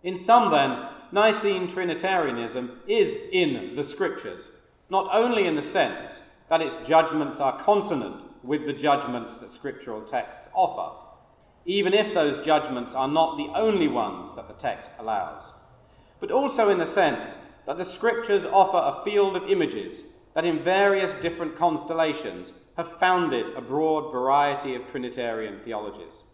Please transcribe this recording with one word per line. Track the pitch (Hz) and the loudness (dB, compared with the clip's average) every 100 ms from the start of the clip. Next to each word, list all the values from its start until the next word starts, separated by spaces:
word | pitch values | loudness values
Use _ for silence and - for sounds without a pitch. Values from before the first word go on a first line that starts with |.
In | 175 180 | -6 -4
sum, | - 240 202 | 6 6 6
then, | 151 135 123 - - - | 4 2 -2 -8 -14 -2
Nicene | 202 220 214 208 185 180 | 4 4 4 0 0 -4
Trinitarianism | 185 180 156 185 190 147 120 117 127 123 - - | -4 -4 -2 0 0 0 -2 -6 -6 -8 -10 -2
is | 220 185 - - | 2 2 0 -2
in | 185 160 120 - 120 | 2 2 0 -6 -6
the | |
Scriptures, | 143 - 180 - 107 90 - - _ _ _ | -8 -4 -4 -4 -12 -14 -18 -20 _ _ _
not | 190 190 | -2 2
only | 208 240 226 180 | 2 2 2 2
in | 151 | 0
the | |
sense | - 185 127 95 - - - _ _ | -2 0 0 -2 -12 -16 -20 _ _
that | 160 | 0
its | 151 - 127 | 0 -6 4
judgments | 160 160 156 139 - | 4 4 -2 -4 -2
are | 139 - | -2 0
consonant | - 208 202 151 101 87 - - | 2 2 2 -4 -4 -12 -18 -18
with | 123 147 143 | -4 -4 -2
the | |
judgments | - 147 139 123 123 113 - | -2 2 2 0 -8 -10 -16
that | - | -18
scriptural | - 139 - - 107 | -12 -12 -10 -12 -12
texts | 107 123 - - - | -6 -6 -6 -14 -6
offer, | - 180 - 80 - - - _ _ _ _ - | 0 0 0 -10 -12 -20 -20 _ _ _ _ -2
even | 196 185 | 0 4
if | 202 214 | 2 2
those | 180 147 135 | 2 0 0
judgments | 160 151 151 127 120 | 2 2 2 -6 -6
are | 131 135 | -4 0
not | 156 160 143 | 2 2 0
the | 147 185 | -4 0
only | 220 196 151 | 2 2 2
ones | 120 104 92 92 - | 0 -4 -6 -14 -16
that | - | -18
the | |
text | 104 131 101 - - | -8 -6 -6 -12 -10
allows, | 110 104 82 76 - - _ _ _ _ _ _ | -4 -4 -4 -10 -20 -20 _ _ _ _ _ _
but | 208 | 2
also | 262 277 - 208 | 2 2 4 4
in | 185 | 4
the | 165 | 2
sense | 202 165 113 - - - - - | 4 2 2 -8 -14 -20 -14 -8
that | 160 | -6
the | 180 | -6
scriptures | - 226 226 226 202 165 | 0 0 0 0 0 4
offer | 196 190 185 | 6 6 4
a | 143 - 202 | 2 -2 0
field | 208 196 185 | 2 2 0
of | 185 | 0
images | 190 151 113 - - - - _ | 2 2 -2 -10 -12 -20 -20 _
that | 160 | -2
in | 170 156 | 0 0
various | 165 190 202 196 185 - | 2 4 4 4 0 -2
different | 165 170 165 - | -6 -4 -8 0
constellations | 170 151 - 165 160 143 110 90 90 - _ - | 0 0 -4 0 0 0 -8 -10 -16 -20 _ -10
have | 165 - | -10 0
founded | 180 180 165 123 - 131 | 4 4 2 0 -4 -8
a | |
broad | 117 143 160 156 123 | -6 0 2 0 -2
variety | 123 127 139 143 139 139 123 | -2 2 4 4 0 -6 -8
of | - | -8
Trinitarian | 135 123 123 120 113 110 101 | -8 -6 -6 -4 -4 -8 -10
theologies. | 117 107 104 98 82 - _ | -10 -8 -8 -12 -18 -20 _